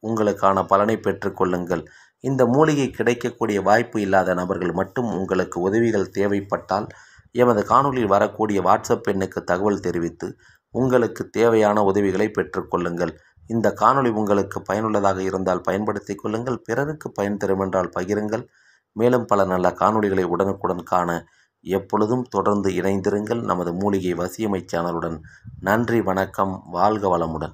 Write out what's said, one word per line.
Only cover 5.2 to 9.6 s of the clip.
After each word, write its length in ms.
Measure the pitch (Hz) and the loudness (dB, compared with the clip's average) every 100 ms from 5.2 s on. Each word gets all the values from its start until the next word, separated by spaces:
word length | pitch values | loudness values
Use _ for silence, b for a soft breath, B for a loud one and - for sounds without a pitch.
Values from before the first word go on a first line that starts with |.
| 92 92 90 - | -2 0 -2 -2
உதவிகள் 500 | 90 110 117 104 90 | 0 2 0 0 -2
தேவைப்பட்டால் 760 | - 101 101 98 90 - 95 104 B B B B 120 | -2 -2 -2 -2 -6 -2 -4 -4 B B B B 2
எமது 260 | 123 110 | 4 4
காணொளியில் 500 | 101 117 143 131 107 | 4 4 4 0 2
வரக்கூடிய 460 | 98 104 - 107 101 | 4 2 0 -2 0
WhatsApp 460 | 90 110 - 113 - | 2 2 2 -2 0
எண்ணுக்கு 300 | 98 92 - | -2 -2 -6
தகவல் 400 | - 90 | -2 0